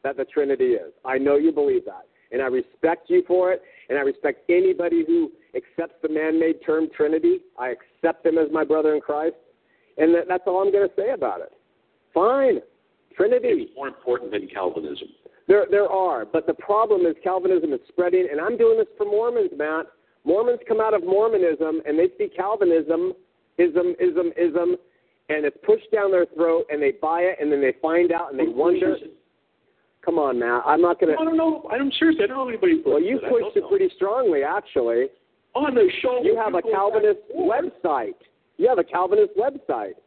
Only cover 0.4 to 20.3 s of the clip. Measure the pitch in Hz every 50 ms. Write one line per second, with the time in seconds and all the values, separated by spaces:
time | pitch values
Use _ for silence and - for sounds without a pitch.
0.4 | 143 139 139 123 131 127 120 104 87 76 - _ _ 131 131 131 135 143 143 143
1.4 | 151 165 156 147 147 143 131 123 - - - - - _ _ _ _ _ 117 127
2.4 | 135 131 123 131 120 _ _ _ - 160 165 160 - _ 175 180 180 - 175 185
3.4 | 185 180 185 180 - - - - - _ 127 143 139 139 135 - - 147 131 -
4.4 | _ - 175 180 185 185 185 - 175 170 165 170 160 156 170 170 160 143 - _
5.4 | _ _ - - - _ _ - 165 - _ _ - 156 156 151 156 160 160 160
6.4 | 160 160 160 160 - - 156 160 160 156 - - 151 147 160 160 156 170 180 185
7.4 | - _ _ - 123 127 120 - - _ _ _ - 165 160 - - 170 160 165
8.4 | 160 143 151 160 156 139 156 156 151 156 151 151 - - 147 147 156 170 170 -
9.4 | _ _ _ _ _ _ _ _ _ _ _ - 156 160 170 170 165 175 180 180
10.4 | 180 202 180 185 196 202 196 202 202 185 - - 196 233 262 202 - 117 95 87
11.4 | 80 - _ _ _ _ _ _ _ _ _ _ _ _ _ 160 180 226 254 277
12.4 | 269 262 196 123 - _ _ _ _ _ _ _ _ _ _ - 180 214 247 247
13.4 | 226 240 - 320 - - _ - 277 - - - - 127 120 - - 95 110 101
14.4 | 95 92 - 101 95 90 82 85 78 76 71 71 - - - _ _ - _ _
15.4 | _ - 190 208 190 - 202 202 208 180 196 190 190 180 151 120 107 104 - 165
16.4 | 156 170 156 - - - 202 214 226 214 208 190 180 165 156 - - 190 185 190
17.4 | 175 185 185 175 156 156 139 123 - _ - - 180 180 180 185 180 156 147 151
18.4 | 165 208 240 - 233 226 226 226 214 - - - 208 202 208 208 226 240 240 233
19.4 | 202 170 147 143 147 151 156 160 - - _ _ _ _ _ _ _ 139